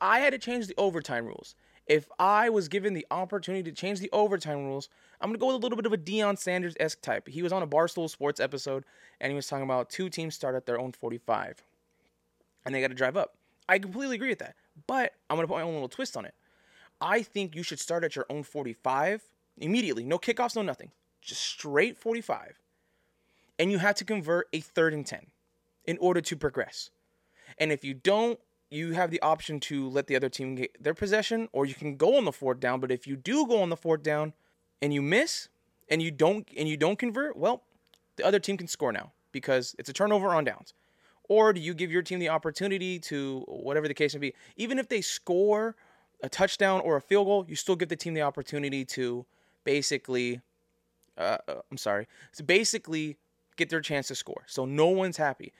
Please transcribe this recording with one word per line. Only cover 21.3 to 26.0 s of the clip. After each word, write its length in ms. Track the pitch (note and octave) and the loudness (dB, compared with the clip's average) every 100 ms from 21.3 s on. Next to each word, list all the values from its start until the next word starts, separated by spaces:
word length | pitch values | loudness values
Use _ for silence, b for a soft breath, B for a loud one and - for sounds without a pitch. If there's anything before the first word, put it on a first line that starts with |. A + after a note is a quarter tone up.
| - | -8
straight 560 | - - D3+ C#3+ A3+ - | -8 -8 -2 2 2 0
forty-five. 640 | A3+ A#3 - G#2+ - - _ _ _ _ _ _ _ _ _ - | -4 -4 -4 -6 -6 -20 _ _ _ _ _ _ _ _ _ -2
And 120 | F3+ | 0
you 60 | G3 | 2
have 180 | G3+ G3+ | 2 0
to 100 | G3+ | -2
convert 420 | G#3+ D#3 F3 - | -4 0 0 0
a 80 | D#3+ | -6
third 320 | - - D#3+ | -4 2 2
and 120 | D3+ C#3 | 2 -8
ten 220 | - - _ _ _ _ _ - | -12 -16 _ _ _ _ _ -8
in 120 | |
order 240 | E3+ | 0